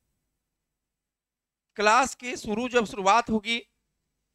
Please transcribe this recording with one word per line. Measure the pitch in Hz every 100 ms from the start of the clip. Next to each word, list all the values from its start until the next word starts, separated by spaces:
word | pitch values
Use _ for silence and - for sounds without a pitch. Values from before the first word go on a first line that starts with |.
| _ _ _ _ _ _ _ _ _ _ _ _ _ _ _ _ _ -
क्लास | 208 240 262
की | - 247 262
शुरू | 233 208 247
जब | 240 202
शुरुआत | 208 190 226 240
होगी | 220 214 233 - _ _ _ _ _ _